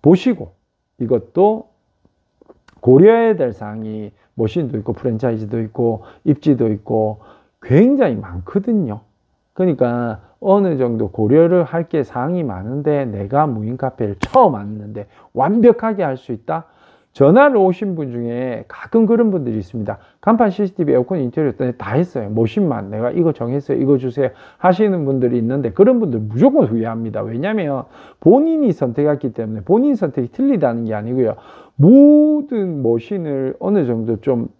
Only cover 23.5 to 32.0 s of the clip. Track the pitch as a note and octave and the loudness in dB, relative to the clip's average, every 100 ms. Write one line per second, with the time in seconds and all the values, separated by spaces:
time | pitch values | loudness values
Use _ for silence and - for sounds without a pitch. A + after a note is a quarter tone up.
23.5 | C#3 C3+ B2+ C3+ C#3 B2+ B2+ C3 - - | -6 -4 -2 0 0 0 -4 -4 -6 -20
24.5 | _ F3+ F3+ G#3+ F3+ C#3 C3+ B2 B2 A2+ | _ 0 2 0 0 -2 0 0 0 -2
25.5 | C3+ B2+ - G#3 B3 G3 A#2 G#2+ A2+ B3+ | -2 -4 2 2 4 0 -4 -4 2 2
26.5 | C#4+ C#3 A#2 A2+ A2+ A2+ G#2 G#2+ A#2 F3+ | 4 0 -2 -4 -6 -8 -8 -8 -6 -4
27.5 | A3 D#3 C3+ - - - _ D#3+ B3 D#4+ | -4 -4 -6 -8 -20 -20 _ 4 6 4
28.5 | D#4+ C4 D#3+ C3 A#2 D3 C#3+ B2+ A2 A2 | 0 0 0 -2 0 0 -2 -4 -8 -8
29.5 | A2 G2 G#3 C#4+ C4 E3 C#3 A#2+ - C#4 | -8 0 2 2 0 -2 -4 -6 -2 0
30.5 | A#3 C#3 A#2 A2+ G#2+ A2 B2+ A#2 G#2 - | 2 0 -2 -4 -6 -4 -2 -2 -4 -14
31.5 | - - - D#3 C4+ | -20 -18 2 8 8